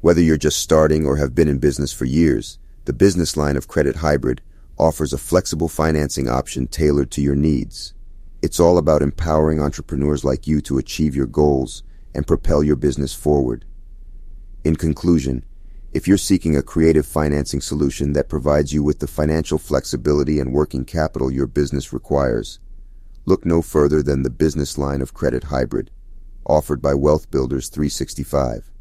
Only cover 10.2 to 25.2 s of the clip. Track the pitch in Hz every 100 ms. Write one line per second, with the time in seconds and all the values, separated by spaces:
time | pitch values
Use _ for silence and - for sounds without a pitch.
10.2 | 71 65 - 76 - 67 65 - 78 69
11.2 | 64 55 76 69 64 - - - - -
12.2 | 73 76 - 73 73 71 73 65 67 -
13.2 | 76 73 64 58 - - - - - -
14.2 | - - - - 78 80 82 73 90 85
15.2 | 65 64 - - - - - - - 95
16.2 | - - 82 73 - - 80 78 71 -
17.2 | 76 73 71 71 - 73 71 - 71 71
18.2 | 69 78 67 73 71 76 73 73 71 -
19.2 | 78 80 78 78 - 69 - 78 60 73
20.2 | 69 76 65 67 76 67 64 85 78 -
21.2 | 65 65 65 62 71 69 67 - - 71
22.2 | 69 57 53 - - - - - - -
23.2 | - 92 - 82 82 78 73 76 71 69
24.2 | 65 60 78 73 71 - 71 71 65 -